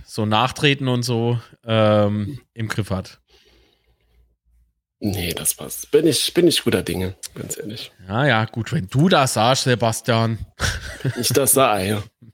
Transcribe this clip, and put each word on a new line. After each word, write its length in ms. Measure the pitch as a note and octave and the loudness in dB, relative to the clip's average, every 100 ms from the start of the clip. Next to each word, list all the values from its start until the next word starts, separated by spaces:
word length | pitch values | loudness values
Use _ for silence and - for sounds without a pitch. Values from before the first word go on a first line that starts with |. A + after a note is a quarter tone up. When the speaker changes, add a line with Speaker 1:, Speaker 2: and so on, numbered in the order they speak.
| - | -10
Speaker 1:
so 200 | - G#2+ | -4 0
Nachtreten 640 | G#2+ B2+ - D3 C#3 C3 | 2 0 0 0 2 0
und 160 | B2 | -2
so, 360 | A#2+ A#2 A#2 A#2+ - - | 0 0 0 -2 -6 -12
ähm, 760 | A#2 A2 G#2+ G#2+ G#2 G#2 G#2 C3 _ - | -2 2 4 4 2 0 -4 -8 _ -10
im 120 | A2 | -6
Griff 220 | - G2 | -6 -4
hat. 300 | F#2+ - - _ _ _ _ _ _ _ _ _ _ _ _ _ _ _ _ _ - | -6 -8 -16 _ _ _ _ _ _ _ _ _ _ _ _ _ _ _ _ _ -8
Speaker 2:
Nee, 320 | G#2+ F#2+ E2+ | -4 -2 -4
das 200 | - - | -4 -4
passt. 380 | - C#2+ - - | -6 -8 -12 0
Bin 160 | D3 D#3 | 2 4
ich, 260 | B2 - | 2 0
bin 140 | F3 E3+ | 2 2
ich 160 | - | 2
guter 180 | A#2+ G2 | 0 0
Dinge, 340 | F2 F2 F#2 - - | 0 -4 -4 -8 -14
ganz 240 | - - - | -12 -12 -10
ehrlich. 340 | G#2 A2+ - - F#2 | -12 -12 -16 -16 -6
Speaker 1:
Ja, 180 | A2 C#3+ | -2 2
ja, 200 | A2 A2 | 2 0
gut, 280 | A#2 G#2+ | -4 -4
wenn 140 | - F#2 | -4 -2
du 200 | C3 F#3 | 2 4
das 260 | E3 C3 A2 | 4 4 2
sagst, 280 | A#2 C3 | 2 2
Sebastian. 760 | C3 A#2+ A2+ G#2+ - A2+ A2+ A2 - - - - - - C3+ A#2+ | 0 0 0 -2 0 0 0 -4 -10 -6 -4 -4 -10 -8 -6 -4
Speaker 2:
Ich 80 | A#2 | 0
das 240 | C3+ C3+ | 2 2
sag, 320 | C3+ B2+ G2+ F#2+ | 4 4 2 0
ja. 180 | G#2 - _ A#2 | -4 -6 _ -20